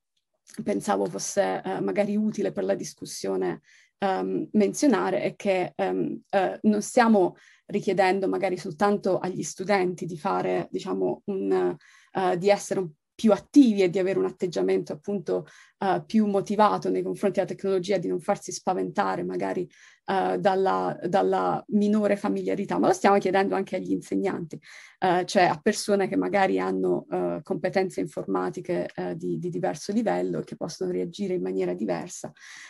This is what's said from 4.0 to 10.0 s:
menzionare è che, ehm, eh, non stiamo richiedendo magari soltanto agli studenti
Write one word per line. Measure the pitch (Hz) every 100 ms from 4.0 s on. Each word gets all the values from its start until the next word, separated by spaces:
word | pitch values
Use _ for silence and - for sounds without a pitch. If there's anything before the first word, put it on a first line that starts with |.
| 202 185 190 190 156
menzionare | 214 202 170 294 190 185 185
è | 185 -
che, | 208 185 - -
ehm, | 185 185 165 - -
eh, | 196 185 -
non | 214 208
stiamo | - - 226 208 175 - - _ -
richiedendo | 202 202 190 185 190 190
magari | 185 190 180
soltanto | 190 156 202 202 196 180
agli | 180 190
studenti | 180 - 190 202 180 180